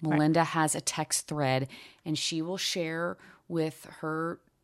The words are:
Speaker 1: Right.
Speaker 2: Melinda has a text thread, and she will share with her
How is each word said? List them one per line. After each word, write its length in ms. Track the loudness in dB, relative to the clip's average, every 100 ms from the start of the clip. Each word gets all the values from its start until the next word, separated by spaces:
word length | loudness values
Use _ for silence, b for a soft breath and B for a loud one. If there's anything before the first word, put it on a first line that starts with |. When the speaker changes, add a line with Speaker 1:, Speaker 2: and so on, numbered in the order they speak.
Speaker 1:
Right. 100 | 0 4
Speaker 2:
Melinda 280 | 6 6
has 320 | 4 2 2 0
a 60 |
text 460 | -2 -4 -2 -2 -2
thread, 420 | 0 2 2 0 B B B -4
and 120 | -2
she 240 | -2 -2
will 160 | -4 -4
share 600 | -2 -2 -2 -2 -4 -4 b b -4
with 380 | -2 -2 -4 -16 -8
her 400 | -4 -2 -4 -6 _ _